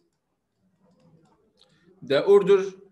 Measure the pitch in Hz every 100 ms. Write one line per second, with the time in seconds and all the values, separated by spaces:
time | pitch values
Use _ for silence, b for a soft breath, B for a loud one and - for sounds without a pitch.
0 | _ _ _ _ _ _ _ _ _ _
1 | _ _ _ _ _ _ _ _ _ _
2 | 120 139 180 202 185 196 196 - -